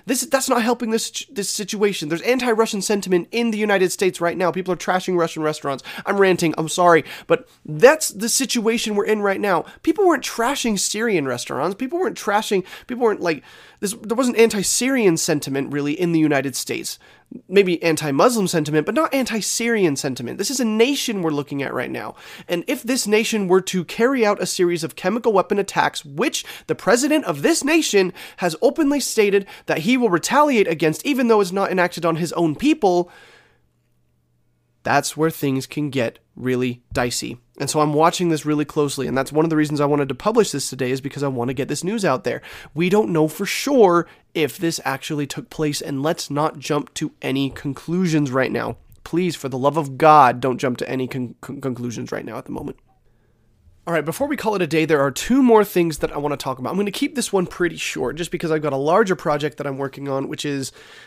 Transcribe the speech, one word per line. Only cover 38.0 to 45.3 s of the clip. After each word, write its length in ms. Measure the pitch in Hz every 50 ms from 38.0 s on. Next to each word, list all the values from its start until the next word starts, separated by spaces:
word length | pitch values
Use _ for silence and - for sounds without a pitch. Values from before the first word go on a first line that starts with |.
| 160 175 175 - 180 170
this 160 | 160 143 139
really 180 | 151 151 147 151
closely, 420 | 151 - 160 147 139 - 139 127
and 100 | - 123
that's 140 | 131 135 -
one 140 | 143 151 160
of 60 | 165
the 60 | 160
reasons 220 | 151 151 147 151 143
I 60 | 147
wanted 240 | 143 147 147 143 135
to 60 | 131
publish 360 | - - 208 226 247 196 -
this 200 | - 139 - -
today, 200 | 135 131 135 123
is 120 | 131 131
because 200 | 127 123 - 139
I 60 | 143 139
want 200 | 131 120 120 127
to 60 | 131
get 140 | 123 131 113
this 160 | 147 - -
news 180 | 180 220 233
out 220 | 196 156 131 117 -
there. 160 | 120 113 - - - - - - -
We 160 | - 147 175 185
don't 220 | 196 214 220 214
know 180 | 170 156 156 156
for 160 | 156 - 202
sure 640 | 180 - - - 269 285 254 208 180 170 170 160 - - _ _ _
if 240 | - 170 151 143 -
this 240 | - 165 165 165 -
actually 440 | - 135 135 135 - - 160 147 147
took 240 | 143